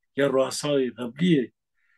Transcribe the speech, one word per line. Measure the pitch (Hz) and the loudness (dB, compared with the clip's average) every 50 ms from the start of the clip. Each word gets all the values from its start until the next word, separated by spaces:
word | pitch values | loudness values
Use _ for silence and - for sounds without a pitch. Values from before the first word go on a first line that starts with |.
| _ _ _ | _ _ _
یا | 135 139 | -2 0
رؤسای | 143 131 131 131 131 127 - - 147 147 139 131 123 | 0 2 0 0 0 -4 -6 -4 -2 0 0 0 -2
قبلی | 101 113 123 117 123 143 170 185 165 139 117 - _ _ _ _ _ _ _ _ _ | -4 -8 -10 -12 -6 -2 2 2 4 2 2 -2 _ _ _ _ _ _ _ _ _